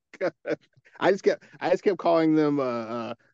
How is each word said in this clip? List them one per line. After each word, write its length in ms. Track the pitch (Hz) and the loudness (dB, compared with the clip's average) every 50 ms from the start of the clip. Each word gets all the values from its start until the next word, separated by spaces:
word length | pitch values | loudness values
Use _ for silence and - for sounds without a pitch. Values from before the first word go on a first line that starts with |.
| _ _ - - | _ _ -12 -6
<laughs> 100 | 196 175 - _ - - 151 - _ _ _ _ _ _ _ - | -6 -6 -6 _ -8 -8 -8 -8 _ _ _ _ _ _ _ -2
I 100 | - 165 | 0 0
just 140 | 196 196 - | 0 2 2
kept, 200 | 202 175 - - - - 151 | 0 0 0 -4 -18 -14 -6
I 100 | 135 156 | -2 -2
just 120 | 185 185 - | 0 0 0
kept 160 | 214 190 165 | 0 -2 0
calling 360 | - 170 170 165 160 160 156 | 0 2 2 4 4 4 4
them, 260 | 156 151 147 147 143 | 4 2 2 0 0
uh, 20 | 135 | -2
uh, 520 | 127 120 117 113 110 117 120 117 113 117 _ _ _ | -2 -4 -6 -6 -6 -8 -8 -8 -8 -12 _ _ _